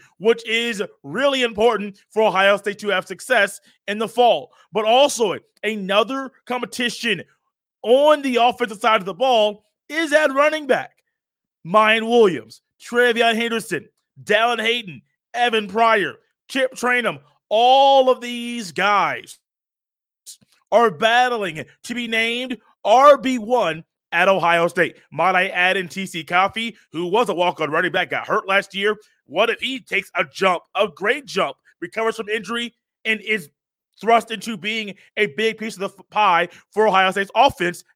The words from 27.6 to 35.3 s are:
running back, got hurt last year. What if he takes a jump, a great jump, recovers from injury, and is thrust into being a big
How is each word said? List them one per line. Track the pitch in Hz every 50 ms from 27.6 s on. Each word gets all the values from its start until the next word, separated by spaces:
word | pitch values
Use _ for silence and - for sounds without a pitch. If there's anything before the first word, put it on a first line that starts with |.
| 160 143
running | 147 165 180 170 151
back, | 185 175 131
got | 143 123 110
hurt | - 170 214 -
last | 190 190 196 190 - -
year. | 190 196 208 214 208 _ _ _ _ _
What | _ 127 175 220 233
if | 208 -
he | - 240 262 254
takes | 175 - 190 196 196 - -
a | 175 185
jump, | 139 - - 180 190 175 160 - _ -
a | 185 214 208
great | 151 - 180 214 262 294 277
jump, | 190 147 190 170 143 - _ _ _ _ -
recovers | 170 175 - 220 226 226 220
from | 226 214 202
injury, | 214 226 196 175 233 233 240 226 _ _ _ _ _ _ -
and | 220 220 214 196
is | 202 220 214 151 143 _ _ _ _ _ _ _ _ _ -
thrust | - 214 226 226 220 220
into | 226 202 - 226 233 175
being | 156 208 220 226 214 202 185 _ _ _ -
a | 214 214
big | 208